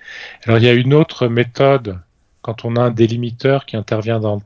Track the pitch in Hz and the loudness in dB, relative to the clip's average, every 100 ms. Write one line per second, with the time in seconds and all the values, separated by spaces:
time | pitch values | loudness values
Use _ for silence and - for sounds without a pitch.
0 | - - - - 117 113 120 120 131 147 | -20 -20 -20 -8 0 4 4 4 4 4
1 | 160 - 123 117 120 - 139 139 110 90 | 2 0 -2 0 -2 0 2 2 -2 -12
2 | - _ _ _ - 110 117 117 123 107 | -14 _ _ _ -12 -8 -4 -2 0 2
3 | 113 120 120 120 135 139 - 110 - 110 | 0 0 -6 -4 0 0 -2 -8 -4 -4
4 | 110 113 107 101 | -2 -2 -2 -4